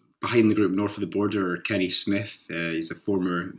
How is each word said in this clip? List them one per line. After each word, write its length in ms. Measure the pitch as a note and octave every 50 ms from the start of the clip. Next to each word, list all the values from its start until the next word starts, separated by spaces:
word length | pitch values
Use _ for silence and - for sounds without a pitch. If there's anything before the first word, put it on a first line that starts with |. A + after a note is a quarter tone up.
| _ _ _ -
behind 300 | - - A#2+ A#2 A2 G#2+
the 60 | G2+
group 160 | G#2+ G#2 F2+
north 240 | F#2+ G2+ G#2 G2+ -
of 40 | G#2
the 60 | G2+
border 480 | E2+ - G2 G#2 G2 G#2 G2+ F#2 F2+ F2
are 40 | F2
Kenny 320 | - - G#2 G2 F#2 F2+
Smith. 460 | - - - G2+ G2+ G2+ G#2+ - - - - -
Uh, 220 | E2 E2 E2+ E2
he's 180 | E2 E2 E2 -
a 60 | F2
former 580 | - - G#2 G2+ F#2 F2+ F2+ F2+ E2+ E2+ - -